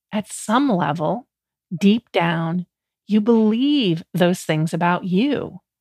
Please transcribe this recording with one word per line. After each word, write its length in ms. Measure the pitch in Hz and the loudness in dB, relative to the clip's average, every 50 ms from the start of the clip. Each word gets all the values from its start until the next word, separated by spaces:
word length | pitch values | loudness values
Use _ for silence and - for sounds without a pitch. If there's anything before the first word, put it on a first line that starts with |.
| _ - 202 | _ -8 -8
at 180 | 214 - - | -8 -8 -8
some 400 | - - - 208 220 262 285 269 | -12 -12 -6 -2 0 0 2 2
level, 560 | 196 175 160 151 151 170 151 165 190 240 - _ _ _ _ _ _ _ _ - 185 | 0 0 0 -2 -2 -2 -2 -4 -4 -4 -8 _ _ _ _ _ _ _ _ -12 -6
deep 320 | - 196 196 220 247 - _ - | 0 2 2 2 2 -2 _ -2
down, 520 | - - 170 165 165 165 165 170 180 175 _ _ _ _ _ _ _ _ | -2 0 0 0 -2 -2 -2 -4 -4 -6 _ _ _ _ _ _ _ _
you 120 | - 208 220 | -2 0 0
believe 840 | 208 240 233 220 220 214 226 233 269 294 294 285 226 180 160 165 - _ - | 2 4 4 4 4 2 2 0 0 0 2 2 2 0 0 -2 -4 _ 0
those 260 | 170 180 175 185 - | 2 2 2 2 -2
things 340 | - - 156 156 160 165 - | -2 -2 -2 0 0 -2 -2
about 300 | 165 175 175 180 175 - | 0 0 0 0 -2 -2
you, 560 | 175 180 190 262 294 254 - - - 180 - _ _ _ _ | -2 0 0 0 0 -2 -4 -6 -8 -12 -16 _ _ _ _